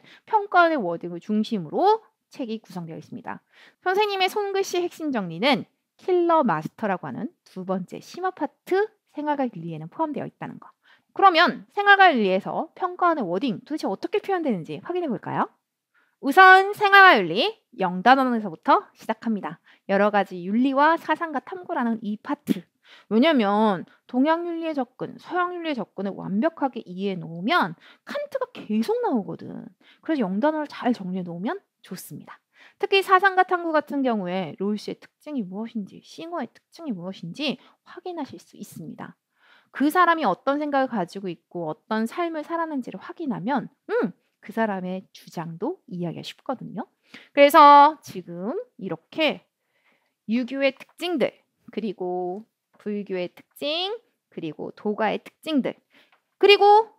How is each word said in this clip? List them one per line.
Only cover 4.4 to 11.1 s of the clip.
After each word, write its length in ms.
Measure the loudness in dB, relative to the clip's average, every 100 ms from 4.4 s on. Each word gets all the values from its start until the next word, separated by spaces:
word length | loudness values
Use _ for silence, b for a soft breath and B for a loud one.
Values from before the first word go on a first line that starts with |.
| -2 -2 -2 -4
핵심 300 | -4 -6 -6
정리는 540 | -4 -6 -2 0 0 -2 _ _ _
킬러 460 | -2 2 4 2
마스터라고 640 | 2 0 -4 -6 -4 -4 -8
하는 220 | -10 -10 -12
두 220 | _ -12 -6
번째 340 | -6 -6 -14
심화 320 | -16 -8 -8
파트 560 | -6 -8 _ -2 -2 -2 _ _
생활과 360 | -8 -4 -2 -4 -6
윤리에는 340 | -10 -12 -10
포함되어 360 | -6 -6 -6 -10
있다는 340 | -12 -14 -14
거. 100 | -20 _ b b _